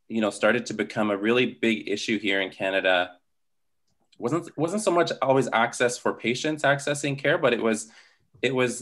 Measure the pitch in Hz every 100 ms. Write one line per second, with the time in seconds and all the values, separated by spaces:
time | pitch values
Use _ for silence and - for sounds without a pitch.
0 | - 113 104 - 107 120 113 107 107 113
1 | 104 101 107 123 123 - 113 107 - 98
2 | - 104 101 98 92 - 98 95 92 90
3 | 90 - _ _ _ _ _ _ _ _
4 | _ - 113 165 - - 165 208 202 175
5 | 165 - 131 135 113 110 120 - 123 -
6 | 107 - 113 123 156 151 143 139 147 143
7 | 143 139 139 165 131 117 113 110 - -
8 | - _ _ _ 123 131 123 110